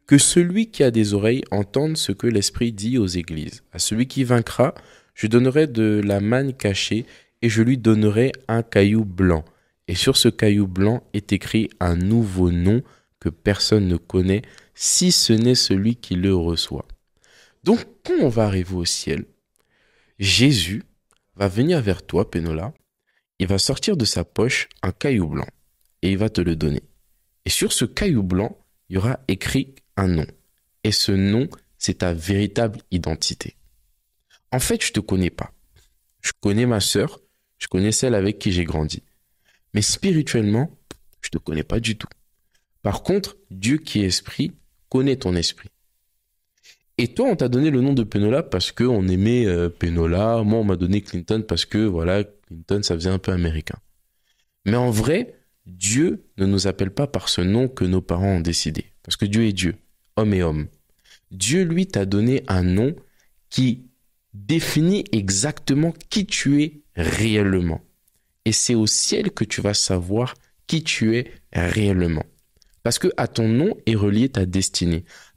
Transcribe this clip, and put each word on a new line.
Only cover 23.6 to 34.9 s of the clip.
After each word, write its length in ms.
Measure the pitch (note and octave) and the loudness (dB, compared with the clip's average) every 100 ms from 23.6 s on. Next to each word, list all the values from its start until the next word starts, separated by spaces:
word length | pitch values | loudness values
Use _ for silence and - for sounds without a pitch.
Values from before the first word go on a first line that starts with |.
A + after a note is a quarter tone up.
| - C3+ - F#3 | 0 -2 0 0
de 80 | |
sa 200 | G#2+ - | 0 -2
poche 440 | E2+ - A#2 - - - | -4 0 0 0 -6 -6
un 100 | F#2+ | -6
caillou 340 | - D3 A#2+ E2+ | -2 0 0 0
blanc 200 | C#2+ C2 - _ _ _ _ | -4 -8 -12 _ _ _ _
et 100 | F2+ | -2
il 60 | G3 | 0
va 100 | G#2+ | 0
te 120 | - | 0
le 140 | - | -2
donner. 280 | D#2+ D2+ C#2+ - _ _ _ _ _ | 0 -2 -2 -8 _ _ _ _ _
Et 60 | - | -6
sur 220 | - G#3+ | -2 -2
ce 120 | - | -2
caillou 380 | A#2+ - G#3 C3 | -2 -2 0 0
blanc, 340 | F#2 F#2 G#2+ - _ _ - | 0 0 -2 -6 _ _ -8
il 60 | |
y 40 | F#2 | -2
aura 200 | G#2+ C3 - | -2 -2 -4
écrit 480 | F#2+ - C3+ C3+ - _ - | -4 -2 -4 -4 -10 _ -2
un 100 | F#2+ | 0
nom. 200 | E2+ C#2+ - _ _ _ _ | 0 -2 -8 _ _ _ _
Et 80 | G#2+ | -2
ce 200 | G#2 - | 0 0
nom, 360 | G2 G2 A2 D3+ - _ - | 2 2 0 -2 -8 _ -8
c'est 220 | - F#2 | -6 -2
ta 140 | F2+ | -2
véritable 640 | E2+ D#2+ G2 G2+ - A2+ A2+ - | -2 -2 0 0 0 -2 -4 -6
identité. 640 | F#2 D#2 D#2+ - - - - _ _ _ _ _ _ _ _ - | -4 -4 -4 -4 -6 -12 -18 _ _ _ _ _ _ _ _ -6
En 80 | B2+ | -4
fait, 240 | - A#3 | 0 -2
je 80 | - | -2